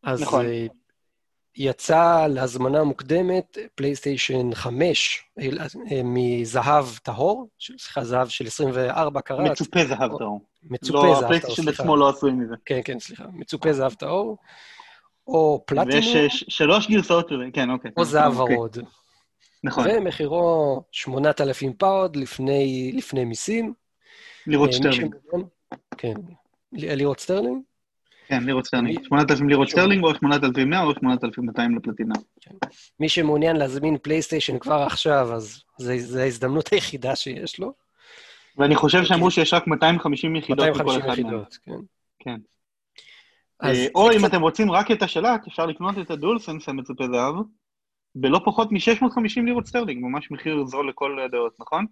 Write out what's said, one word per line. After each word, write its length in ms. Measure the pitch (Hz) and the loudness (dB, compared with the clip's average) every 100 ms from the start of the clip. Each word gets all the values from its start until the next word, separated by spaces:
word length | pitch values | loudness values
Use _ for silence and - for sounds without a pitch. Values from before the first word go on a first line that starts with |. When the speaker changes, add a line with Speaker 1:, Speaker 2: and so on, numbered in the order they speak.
Speaker 1:
אז, 200 | 135 127 | -4 -4
Speaker 2:
נכון. 240 | 147 131 120 | 0 0 0
Speaker 1:
אה, 200 | 117 113 - _ _ _ _ _ _ _ - | -2 -6 -10 _ _ _ _ _ _ _ -6
יצא 680 | 135 127 - 160 170 170 156 | -4 -4 2 4 6 4 2
להזמנה 540 | 135 131 123 127 147 | 0 -4 -2 0 2
מוקדמת 760 | 151 - 131 165 185 185 180 - 233 | 0 -2 -2 0 0 -2 -4 -14 -16
פלייסטיישן 800 | - 139 139 143 135 - 131 123 | -6 -6 -4 -4 -4 -2 -2 -2
חמש, 720 | 113 127 120 170 156 - - - - | -4 -6 0 2 2 0 -4 -10 -10
אה, 100 | 135 139 151 - 226 | -8 -6 -10 -14 -6
אה, 100 | 135 | -4
מזהב 800 | 123 123 123 120 113 123 120 147 131 113 | -2 0 0 0 -2 0 4 2 2 -8
טהור, 460 | - 110 156 220 240 _ | -10 -2 0 0 -6 _
ש-, 120 | - 262 | -18 -16
סליחה, 260 | - - | -10 -8
זהב 240 | 120 123 127 | -2 0 0
של 180 | - 117 | -4 -8
עשרים 240 | - 143 | -2 -2
וארבע 480 | 127 127 127 156 139 | 0 -2 0 -2 -2
קראט. 300 | - 135 - | -6 -2 0
Speaker 2:
מצופה 340 | 151 165 180 | 0 -2 2
זהב 280 | 147 120 127 | 2 0 -2
Speaker 1:
או 60 | 127 | -4
Speaker 2:
טהור. 220 | 113 104 _ _ | -8 -8 _ _
Speaker 1:
מצופה 360 | - 123 131 143 | -12 -10 -2 4
Speaker 2:
לא, 40 | |
Speaker 1:
זהב 100 | 143 | 6
טהור, 100 | 139 | 6
Speaker 2:
הפלייסטיישן 380 | 123 170 131 117 | 4 0 0 -4
Speaker 1:
סליחה. 200 | 160 143 | -2 -2
Speaker 2:
עצמו 140 | 127 147 | 2 4
לא 120 | 139 | 4
עשוי 240 | 135 143 | 4 0
מזה. 220 | 127 117 117 | 0 -4 -10
Speaker 1:
כן, 160 | - 131 | -6 -4
כן, 140 | 123 123 | -4 -10
סליחה. 260 | - - - | -12 -18 -18
מצופה 400 | 175 170 160 160 | -16 -12 -4 0
זהב 200 | 143 135 | 2 0
טהור, 420 | 110 143 175 226 214 _ - - - - - _ _ - | -4 -6 -4 -4 -8 _ -20 -20 -20 -20 -20 _ _ -2
או 360 | 165 156 147 - | 2 4 2 0
פלטינום, 280 | 143 165 143 | 0 2 2
Speaker 2:
ויש, 180 | 226 240 | 2 2
אה, 140 | 147 | 2
ש-, 140 | - - | 0 -6
שלוש 400 | - 151 202 208 | 0 4 4 4
גרסאות 380 | 214 - 170 170 | 2 4 2 2
של 80 | 139 | -6
זה, 60 | 127 | -6
כן, 180 | 139 123 | -4 -2
אוקיי. 200 | 127 120 107 | -4 -6 -2
Speaker 1:
או 80 | |
זהב 340 | 165 151 151 127 | 0 4 4 4
Speaker 2:
אוקיי. 160 | 127 120 | 0 0
Speaker 1:
ורוד. 220 | 117 113 117 _ _ _ _ _ _ _ | -2 -10 -16 _ _ _ _ _ _ _
Speaker 2:
נכון. 200 | 135 - - | -6 0 2
Speaker 1:
ומחירו 920 | 226 190 - 151 165 170 165 147 131 - | 2 -2 -4 -4 0 2 2 2 0 -6
שמונת 480 | - - 131 147 143 | -12 -6 0 0 2
אלפים 320 | 139 127 135 | -2 -2 -6
פאונד 440 | 120 196 196 185 147 | 0 2 2 0 -4
לפני, 760 | 131 - 131 139 139 131 127 | -8 -6 -2 2 0 -2 -4
לפני 300 | 254 - 135 | -6 -6 -4
מיסים. 500 | 120 113 - 220 226 233 _ _ _ - - - - | -4 -4 -4 -4 -4 -8 _ _ _ -20 -20 -16 0
Speaker 2:
לראות 220 | 143 143 | 4 4
Speaker 1:
אה, 60 | 127 | 4
מי 140 | 139 | 2
Speaker 2:
שטרלינג. 220 | 127 107 - _ | 2 -2 -6 _
Speaker 1:
שמעוניין, 200 | 175 185 _ _ - _ - | -6 -6 _ _ -20 _ -10
כן. 160 | 123 104 85 85 _ _ _ | -8 -8 -12 -20 _ _ _
ל-, 220 | 220 156 | -12 -6
לירות 260 | 143 143 135 | -2 0 -2
סטרלינג? 420 | - 190 233 262 262 _ _ _ _ _ _ | -2 -2 -2 -4 -10 _ _ _ _ _ _
Speaker 2:
כן, 140 | 131 | -4
לירות 220 | 120 131 127 | 0 -2 0
סטרלינג. 320 | 127 120 107 | -2 0 -2
Speaker 1:
מי 60 | |
Speaker 2:
שמונת 260 | - 147 151 | 0 2 4
אלפים 180 | 147 143 | 4 4
לירות 180 | 143 135 | 4 4
Speaker 1:
מי 40 | |
שמעוניין 300 | 170 190 196 165 | 4 4 4 2
Speaker 2:
סטרלינג 640 | 147 143 143 139 127 135 180 | 2 2 2 2 2 0 2
או 100 | 160 143 | 0 0
שמונת 240 | 131 127 | 0 0
אלפים 220 | 120 110 123 | -2 -6 -6
מאתיים 300 | 113 120 117 | -2 0 0
לפלטינה. 380 | - 107 113 107 - _ | -4 -6 -4 -4 -8 _
Speaker 1:
כן. 140 | _ - - _ - _ | _ -12 -12 _ -20 _
מי 80 | 156 | -2
שמעוניין 480 | 180 156 151 165 160 | 0 2 2 2 2
להזמין 420 | 139 135 151 147 | 0 -2 -2 -2
פלייסטיישן 600 | 143 156 160 160 - 127 | 0 -2 -2 -4 -4 -6
כבר 240 | 254 151 | -2 0
עכשיו, 520 | 139 - 160 143 123 | 0 -2 2 2 2
אז 280 | 117 107 - _ _ | -4 -8 -18 _ _
זה, 200 | 123 123 | -6 -4
זה 240 | 120 127 | -4 -2
ההזדמנות 460 | 131 117 127 147 156 | -2 -2 -2 -2 0
היחידה 440 | 202 - 139 123 135 | 0 0 -6 -4 -4
שיש 420 | - 123 - - | -6 -10 -12 -10
לו. 140 | 202 277 _ _ _ - - - _ - | -12 -12 _ _ _ -20 -20 -20 _ 0
Speaker 2:
ואני 160 | 143 151 | 4 4
חושב 240 | 151 175 | 4 4
Speaker 1:
כי 60 | 175 | 4
Speaker 2:
שאמרו 240 | 180 175 | 4 4
שיש 240 | 175 165 | 4 2
רק 120 | 170 170 | 2 2
מאתיים 320 | 156 160 170 | 2 2 2
חמישים 380 | 160 139 165 160 | 0 -2 -2 -4
יחידות 320 | 151 139 147 | -2 2 2
מכל 100 | 139 | 2
Speaker 1:
מאתיים 80 | 143 | 0
חמישים 140 | 131 | 0
Speaker 2:
אחד 80 | 135 123 | -2 -4
מהם. 40 | 117 | -4
Speaker 1:
יחידות, 320 | 113 104 - | -6 -10 -18
כן. 160 | - - - _ _ _ | -16 -16 -16 _ _ _
Speaker 2:
כן. 180 | - 117 - _ _ _ _ - - - _ _ _ _ | -12 -12 -14 _ _ _ _ -20 -20 -20 _ _ _ _
Speaker 1:
אז 160 | 143 127 | 0 2
Speaker 2:
אה, 60 | |
Speaker 1:
זה 40 | 131 | 2
Speaker 2:
או 180 | - 220 | 6 6
אם 60 | 220 | 6
Speaker 1:
קצת 80 | 202 | 4
Speaker 2:
אתם 140 | 185 | 4
רוצים 280 | 160 160 214 | 2 2 2
רק 200 | 180 202 | 2 2
את 120 | 214 | 0
השלט, 440 | 185 165 220 233 196 | 0 0 2 0 -2
אפשר 180 | - 165 | -6 -4
לקנות 320 | 160 185 202 | -4 -6 -6
את 120 | 175 | -6
הדולסנס 580 | 160 175 233 196 156 151 | -4 -2 -2 -4 -12 -8
המצופה 360 | 135 127 127 131 | -10 -10 -8 -4
זהב, 220 | 123 127 165 214 _ _ _ _ _ _ | 0 -2 -2 -8 _ _ _ _ _ _
בלא 260 | - 131 165 | -2 2 2
פחות 280 | 208 - 220 | 2 0 0
משש 300 | 202 202 220 | 0 2 2
מאות 100 | 254 | 2
חמישים 340 | 247 220 247 233 | 0 -2 -2 -2
לירות 200 | 240 233 | -2 -2
סטרלינג, 360 | 247 220 123 | -4 -4 -6
ממש 260 | 123 139 - | -6 -8 -8
מחיר 340 | 143 156 156 135 | -10 -4 -4 -4
זול 220 | 135 143 | -4 -6
לכל 320 | - 139 139 | -4 -6 -4
הדעות, 400 | 131 123 117 _ | -4 -2 -4 _
נכון? 260 | 117 160 214 | -6 -4 -4